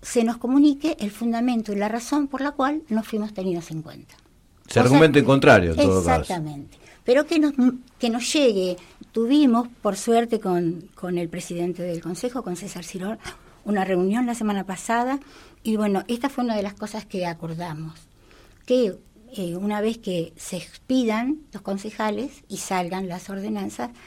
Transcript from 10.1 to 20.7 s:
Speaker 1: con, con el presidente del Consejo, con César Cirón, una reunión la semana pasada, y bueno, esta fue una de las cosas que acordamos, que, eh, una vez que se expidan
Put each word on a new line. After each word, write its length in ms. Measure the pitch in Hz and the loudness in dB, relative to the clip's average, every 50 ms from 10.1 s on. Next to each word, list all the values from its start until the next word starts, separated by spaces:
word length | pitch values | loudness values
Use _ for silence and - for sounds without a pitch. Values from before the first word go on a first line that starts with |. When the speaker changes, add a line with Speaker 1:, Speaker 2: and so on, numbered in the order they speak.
| 226 233 233 233 233 214 | 2 2 2 0 -2 -4
Speaker 1:
con, 480 | - 185 180 175 175 165 170 165 165 - _ | -2 0 0 0 0 0 -2 -4 -10 -18 _
con 240 | - - 180 180 175 | -12 -8 -4 -4 -4
el 100 | 175 165 | -4 -6
presidente 540 | 175 180 170 - 175 170 175 180 170 175 | -8 -10 -10 -8 -6 -4 -4 -4 -4 -6
del 180 | 175 180 170 170 | -6 -6 -6 -6
Consejo, 420 | 170 165 - - - 247 247 262 | -8 -8 -8 -6 -6 -6 -6 -6
con 140 | - 180 180 | -6 -8 -8
César 280 | 165 208 180 - 190 165 | -8 -10 -12 -12 -12 -12
Cirón, 340 | - - 185 185 196 226 - - - - - - - - - - | -12 -10 -8 -8 -8 -8 -10 -12 -16 -18 -18 -20 -20 -20 -10 -4
una 200 | 208 208 190 190 | -2 0 0 2
reunión 400 | 190 190 180 180 190 208 247 254 | 2 2 2 2 2 2 2 0
la 100 | 240 233 | -2 -2
semana 300 | 233 220 214 202 196 180 | -2 -2 -2 -2 -2 -4
pasada, 540 | 196 185 - - - 226 233 240 254 277 277 - - - - - - - - | -6 -8 -8 -4 -2 0 0 0 0 -2 -4 -6 -12 -20 -20 -20 -20 -20 -8
y 140 | - 220 214 | -4 -2 0
bueno, 260 | 208 214 208 196 185 - - | 0 0 0 0 0 -2 -4
esta 200 | 240 233 277 277 | -4 -4 -4 -4
fue 140 | - - 247 | -2 -2 -2
una 120 | 240 220 | -2 -2
de 60 | 208 | -2
las 120 | 196 202 208 | -4 -6 -8
cosas 300 | - 214 208 - 214 214 | -10 -12 -12 -10 -12 -12
que 220 | - - 185 180 | -8 -6 -6 -4
acordamos, 680 | 170 170 165 170 165 160 165 175 175 151 151 160 160 160 - - _ _ _ _ _ - - - - - - _ | -6 -6 -8 -8 -10 -8 -8 -8 -8 -10 -10 -12 -12 -14 -18 -20 _ _ _ _ _ -20 -20 -20 -20 -20 -12 _
que, 300 | - 247 254 240 190 180 - - _ _ - - - - | 0 2 2 2 2 -2 -6 -14 _ _ -20 -20 -14 -10
eh, 200 | 208 185 175 170 | -8 -6 -6 -6
una 240 | 180 202 208 208 208 | -4 -4 -2 -2 -2
vez 180 | 208 226 226 233 | -2 -2 -4 -4
que 340 | - 202 180 170 165 - - | -6 -4 -4 -4 -4 -6 -10
se 200 | - - - 190 | -16 -12 -10 -10
expidan 840 | 175 - - | -10 -10 -14